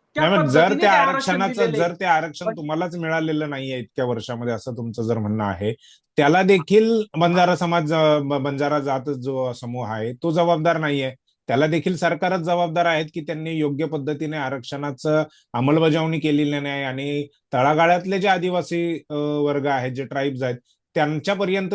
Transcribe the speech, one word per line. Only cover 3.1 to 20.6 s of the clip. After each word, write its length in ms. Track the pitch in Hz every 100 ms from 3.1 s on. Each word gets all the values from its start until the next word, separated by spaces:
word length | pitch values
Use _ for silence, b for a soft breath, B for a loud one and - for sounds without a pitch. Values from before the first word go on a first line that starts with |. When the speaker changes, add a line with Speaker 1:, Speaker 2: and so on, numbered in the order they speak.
| 160 160 151 151
Speaker 2:
नाहीये 280 | 135 135 127
इतक्या 260 | 110 -
वर्षामध्ये, 480 | 123 113 107 117 120
असं 200 | 113 131
तुमचं 300 | 120 117 113
जर 160 | 113 113
म्हणणं 260 | 104 110
आहे, 280 | 104 90 104 - b b _ -
त्याला 260 | 147 180
देखील 600 | 190 190 147 208 226 226 214 165
बंजारा 380 | 170 180 180 165
समाज, 360 | 175 170 151
अ, 260 | 160 156 151
ब-, 240 | 139 143
बंजारा 360 | 139 139 143 147
जात 220 | 139 131
जो 520 | 139 131 127 131 127
समूह 380 | 120 120 123 107
आहे, 220 | 110 113
तो 180 | 123 170
जबाबदार 480 | 165 170 160 165 165
नाहीये. 360 | 151 143 131 131 _ _ -
त्याला 200 | 135 156
देखील 300 | 165 175 170
सरकारच 440 | 170 165 180 185
जबाबदार 440 | 160 175 170 170
आहेत 220 | 170 160 156
की 60 | 170
त्यांनी 320 | 151 156 160
योग्य 320 | 160 147 143
पद्धतीने 520 | 160 151 139 147 156 156
आरक्षणाचं 880 | 131 135 - 143 143 131 156 156 156 b b
अंमलबजावणी 640 | 120 135 156 160 160 160 160
केलेली 420 | 156 147 147 147
नाही 220 | 143 139
आणि 440 | 135 131 143 147 143 _ -
तळागाळातले 640 | 127 139 156 165 175 185 196
जे 100 | 196
आदिवासी, 760 | 185 180 180 143 170 170 160 -
अ, 40 |
वर्ग 520 | 147 147 147 147 143 139
आहेत, 260 | 131 127
जे 120 | 127
ट्राइब्स 380 | 135 139 139 127
आहेत, 140 | 127 123